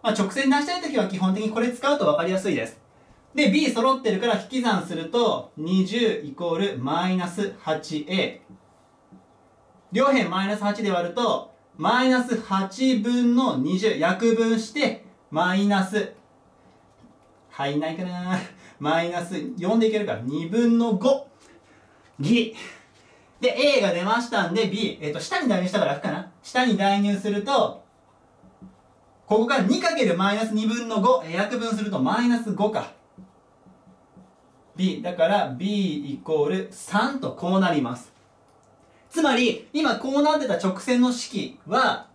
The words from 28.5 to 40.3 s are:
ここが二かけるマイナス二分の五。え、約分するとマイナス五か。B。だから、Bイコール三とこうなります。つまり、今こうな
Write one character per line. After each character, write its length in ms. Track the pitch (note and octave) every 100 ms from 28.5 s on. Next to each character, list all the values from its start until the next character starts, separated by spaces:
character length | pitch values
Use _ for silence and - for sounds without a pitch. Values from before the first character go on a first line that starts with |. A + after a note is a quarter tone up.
| _ - _ _ _ _ _ -
こ 100 | G#3+
こ 100 | A#3+
が 140 | C4+
二 200 | F#3 F#4
か 140 | F4
け 100 | D#4+
る 120 | G#3 F3
マ 180 | G3
イ 20 | G#3
ナ 80 |
ス 100 | A3
二 120 | G#3+ A3
分 220 | A#3 A3+
の 120 | G#3+
五。 220 | F#3 B3+
え、 80 | D#3+
約 260 | E3+ G#3 B3
分 160 | A3+
す 80 | G3+
る 80 | G3
と 80 | F#3
マ 240 | B2+ G#3+
イ 60 | A#3+
ナ 100 | A#3
ス 140 | G#3+
五 180 | F#3+ G#3+
か。 220 | G#3+ - - _ - - _ _ _ - _ - _ _ - - _ _ _ _ -
B。 240 | F#3 D3+
だ 140 | F3
か 140 | F3 E3+
ら、 260 | G3+ C3 B2+
B 560 | G3 G#3 F#3 D3 C#3+
イ 80 | C3
コ 220 | - D#3
ー 40 | D3
ル 200 | F#3+ -
三 500 | - - G3+ B3 C#4
と 120 | -
こ 240 | - F3 F#3+
う 40 |
な 120 | F#3
り 80 | D3+
ま 160 | A#2+ B2
す。 160 | - _ _ _ _ _ _ _ _ _ _
つ 120 | E4
ま 120 | D4
り、 340 | A#3+ A#3+ - -
今 240 | D4 D4 G#3
こ 200 | C4 C#4
う 60 |
な 140 | D4